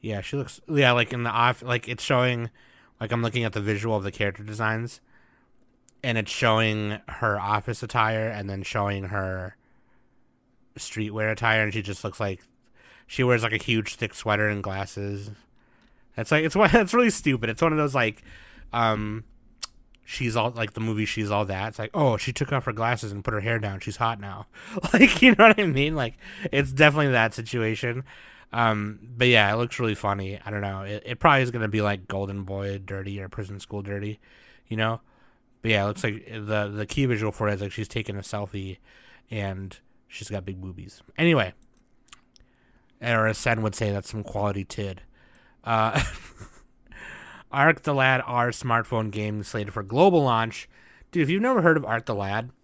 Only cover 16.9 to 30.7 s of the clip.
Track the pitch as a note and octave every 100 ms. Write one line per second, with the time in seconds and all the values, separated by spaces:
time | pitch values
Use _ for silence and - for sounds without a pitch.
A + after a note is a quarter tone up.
16.9 | A#3+ A#3+ - D3+ C3 A2+ A2 E3 D#3 D3
17.9 | C3+ A2+ G#2+ - - - - - A#2 A2+
18.9 | G#2+ G#2+ G#2+ A2 - - _ - - _
19.9 | _ - - B2 A2+ A2+ A#2 G#2+ - A2
20.9 | G#2+ G#2+ - G#2 G#2 G2+ F#2+ G#2+ A2 A2
21.9 | - C#3+ G#2+ - B2 C#3 C#3 B2 A2 A#2
22.9 | A#2+ A2 G2+ G2 G#2+ G#2+ A#2 G#2+ F#2+ -
23.9 | - A#2 A2+ G2+ F#2+ G#2+ - - G#3+ -
24.9 | A3+ A#3+ - B3+ A3+ A3+ G#3+ G3 C3+ C#3+
25.9 | D#3 A#2+ - - - - C3+ C#3 C3+ D3+
26.9 | D3 C#3+ B2 A2+ G#2 A2+ A#2+ A2 A2 B2
27.9 | A#2+ C3 - - - - B2 A#2 G#2+ G#2
28.9 | G#2+ A#2 A#2+ B2 A#2+ G2+ A2 A#2+ - A#2
29.9 | G#2 G#2 G2+ F#2+ G2+ - G#2 G2+